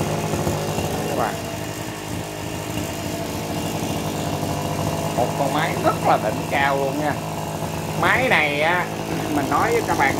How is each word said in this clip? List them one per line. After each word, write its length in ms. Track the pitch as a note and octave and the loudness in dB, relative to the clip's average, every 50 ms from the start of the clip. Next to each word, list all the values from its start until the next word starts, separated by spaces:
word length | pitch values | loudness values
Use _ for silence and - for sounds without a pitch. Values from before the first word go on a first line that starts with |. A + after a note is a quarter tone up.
| - - - - - - - - - - - - - - - - - - - - - - | 0 -2 -2 -2 -2 -2 -2 0 0 0 0 -2 -2 -2 -2 -2 -2 -2 -2 -2 -2 -2
Các 80 | - B2+ | 0 0
bạn. 160 | A#2 G#2 - - - - - - - - - - - - - - - - - - - G#1 G#1 G1+ G1+ G#1 - - - - - - - - - - - - - - - - - - - - - - - - - - - - - - - - - - - - - - - - - - - - - - - - - - - - - | 0 -2 -2 -4 -6 -6 -6 -6 -6 -6 -6 -8 -8 -8 -8 -8 -8 -6 -6 -6 -6 -6 -6 -6 -6 -6 -6 -6 -6 -4 -4 -4 -4 -4 -4 -4 -4 -4 -4 -4 -4 -4 -4 -4 -4 -4 -4 -2 -2 -2 -2 -2 -2 -2 -2 -2 -2 -2 -2 -2 -2 -2 -2 -2 -2 -2 -2 -2 -2 -2 0 0 0 0 0 0 0 0 2
Một 100 | A#2 B2 B2 - - | 2 2 2 2 0
con 160 | C#3 C3+ C#3 | 0 2 2
máy 200 | D3+ E3 F3 - - F#3+ | 2 2 2 0 2 2
rất 100 | E4 - - - | 2 2 4 4
là 120 | - D3+ - - | 4 4 4 4
đỉnh 180 | G#3+ - - - - | 2 0 0 -2 0
cao 260 | - C#3+ C#3 C#3+ C#3 | 2 2 4 4 4
luôn 240 | C#3 C#3 C3+ C3+ D3 | 2 2 0 0 0
nha. 120 | D3+ D3 C#3 - D#3 D#3 - - - - - - - - - - - - - D#3+ | 0 0 0 -2 -4 -6 -6 -6 -6 -4 -4 -4 -4 -4 -4 -4 -4 -4 0 2
Máy 280 | E3 F#3 G#3 A#3 C4 A#3+ | 4 4 4 4 4 4
này 320 | F#3+ D#3+ D3+ D3 C#3+ D3 | 4 4 4 4 2 2
á, 260 | D3+ E3 F3+ F3+ D#3+ - - - - - | 4 4 4 2 0 -2 -4 -6 -4 -4
<clears throat> 260 | - - - - D3+ | -4 -2 -2 0 0
mình 160 | D3 C3+ - | 0 2 2
nói 220 | C#3+ D#3+ G3 A3+ | 2 2 4 4
với 100 | D#3 D3+ - - | 4 2 2 2
các 100 | E3 D3 | 2 2
bạn 160 | C#3+ C3+ C#3+ D#3 | 4 2 2 2